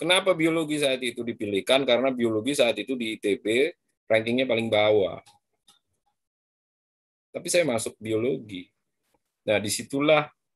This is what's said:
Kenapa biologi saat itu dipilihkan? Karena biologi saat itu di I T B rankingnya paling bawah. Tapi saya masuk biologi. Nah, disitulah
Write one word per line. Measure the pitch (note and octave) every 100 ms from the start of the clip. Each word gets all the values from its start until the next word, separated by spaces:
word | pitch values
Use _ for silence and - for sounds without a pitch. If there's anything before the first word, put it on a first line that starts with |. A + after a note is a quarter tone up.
Kenapa | E3 F#3 G3
biologi | F3 D#3+ E3 D#3 D3+
saat | C#3+ C3
itu | B2 A#2
dipilihkan? | A#2+ A2+ G#2 G2 F#2 C3
Karena | C3+ A#2+ C3+
biologi | B2+ A#2 A2 A2+ C#3+
saat | A#2+ G#2+
itu | G2+ C3
di | A2+
I | G#2+
T | G#2 G2
B | G#2 A#2 D3+ - _ _ -
rankingnya | A2 A2 B2 C3
paling | A2+ A2+
bawah. | G#2+ G#2+ G#2+ F#2 - - _ _ _ _ _ _ _ _ _ _ _ _ _ _ _ _ _ _ _ _ B2+
Tapi | A2+
saya | - C#3+
masuk | A#2 - -
biologi. | G#2+ A2 A#2+ D3+ A2+ F#2+ F2+ _ _ _ _ _ _ _
Nah, | - G#2
disitulah | G#2 - A#2 C#3 D3 D3+ D3+ _ _